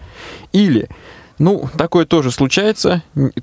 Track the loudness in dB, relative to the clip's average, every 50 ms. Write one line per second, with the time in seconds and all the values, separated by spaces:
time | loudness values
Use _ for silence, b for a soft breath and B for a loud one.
0 | B B B B B B B B B B 0 2 2 4 2 0 -2 B B B
1 | B B B B B B B 0 2 2 2 0 -2 -6 -4 -4 -2 0 0 0
2 | 2 2 2 2 2 0 0 0 0 0 0 0 0 0 0 0 0 0 0 0
3 | -4 _ -4 -2 -2 -2 -2 -2